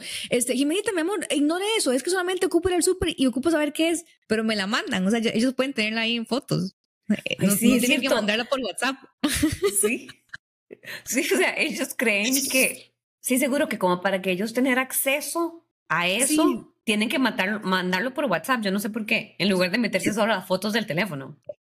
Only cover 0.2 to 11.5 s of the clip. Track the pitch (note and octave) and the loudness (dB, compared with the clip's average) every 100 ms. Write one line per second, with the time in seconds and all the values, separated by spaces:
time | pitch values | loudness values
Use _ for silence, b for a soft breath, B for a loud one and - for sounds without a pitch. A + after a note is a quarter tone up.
0.2 | B B3 B3 B3+ C#4+ F4+ G#4+ F#4 D#4+ G4+ | B -2 0 0 0 0 0 -2 -2 -2
1.2 | - D4 D4 F4 G#4 A4 D4 B3+ F4 F#4 | -2 0 2 0 0 0 0 0 0 0
2.2 | F4+ F#4 F#4+ E4+ F#4 F4+ E4 F#4 E4+ - | 0 0 2 2 2 2 2 0 -2 0
3.2 | C4 B3 E4 D#4+ D4 D4 E4 D#4+ b b | 0 2 0 2 0 0 0 0 b b
4.2 | - A3 A3 G#3+ F#3+ B3+ F#4+ G3 F#3 A#3 | -4 -2 0 -2 0 -2 -2 0 2 2
5.2 | A3 A3 C4 B3+ C4 C4+ G#3+ A3+ A3+ A#3 | 0 2 0 0 -2 -2 -2 -2 -2 -2
6.2 | A3+ A#3+ - D#3 F#3 - _ _ - G#3 | -2 -4 -2 -2 -4 -8 _ _ -4 -4
7.2 | - - G3 G3+ A#3+ B3+ B3 D4 C4 B3 | -2 0 2 4 4 4 4 2 2 0
8.2 | G#3 A3 A#3 C4+ A3 F3 B3 C4+ - _ | 2 0 0 -2 -4 -4 -4 -4 -10 _
9.2 | D4 - D4+ - G3+ G3+ G#3 A#3+ - - | -2 0 0 0 0 2 0 -2 -6 -20
10.2 | _ - _ _ _ - B B - A3+ | _ -20 _ _ _ -20 B B -4 -2
11.2 | - F#4+ D#4 | 2 2 2